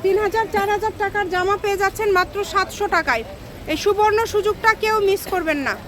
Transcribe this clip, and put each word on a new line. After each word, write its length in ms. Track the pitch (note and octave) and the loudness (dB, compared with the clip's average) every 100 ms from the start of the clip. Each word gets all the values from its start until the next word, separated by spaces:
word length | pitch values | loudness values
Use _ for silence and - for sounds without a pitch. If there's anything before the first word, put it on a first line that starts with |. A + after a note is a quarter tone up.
তিন 140 | F#4+ F#4+ | 4 2
হাজার, 220 | G#4 G#4+ A4 | 2 0 0
চার 140 | G#4 G4 G#4 | 0 0 0
হাজার 180 | G#4+ - | -2 -2
টাকার 220 | G4+ G#4 F#4+ | -2 -2 -2
জামা 220 | F4+ F#4 G4+ | 0 0 0
পেয়ে 180 | G#4 G4 | 0 0
যাচ্ছেন 280 | G4 - G#4 F#4 | 0 0 2 2
মাত্র 200 | F4+ G4 G4 | 2 -2 -2
সাতশো 340 | G4 F#4+ - G4+ F4+ | -2 -2 -2 0 0
টাকায়। 280 | D#4 A#3 A3 - - - - | 0 -2 -4 -12 -14 -14 -6
এই 60 | D#4 | 0
সুবর্ণ 360 | G4+ G4+ G#4+ G#4+ A4+ | 0 4 4 4 2
সুযোগটা 360 | G#4 G4+ G#4 A4+ G#4+ | 0 0 2 2 2
কেউ 120 | G#4+ A4 G4+ | 2 2 2
মিস 140 | G4 - | 0 -2
করবেন 260 | F#4 D#4+ D4 B3+ | -4 -2 -2 -2
না। 60 | G3+ | -4